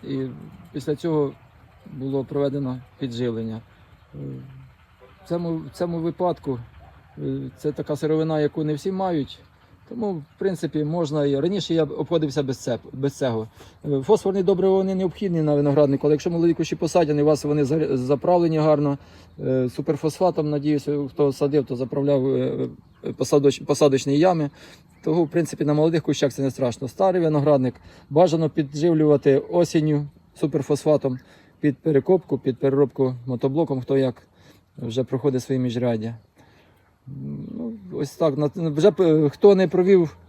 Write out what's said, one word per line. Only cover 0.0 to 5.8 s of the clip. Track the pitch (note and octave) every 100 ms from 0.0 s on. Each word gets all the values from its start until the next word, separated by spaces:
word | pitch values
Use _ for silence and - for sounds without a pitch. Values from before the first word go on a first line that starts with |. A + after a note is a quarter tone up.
І | - C3+ C3 C3+ - - -
після | D3+ C#3 D3
цього | E3+ D#3 C#3 - - _ - _ -
було | D3 C3+ C3+
проведено | B2+ C#3+ C#3+ C#3 C3+ B2+ A#2+ _
підживлення. | C3+ A#2 B2 A2+ A2+ A2 - _ - - _
Е, | D3 C#3 C3 C3 C3 - - _ _ - -
в | -
цьому, | E3+ E3+ E3
в | D3+
цьому | -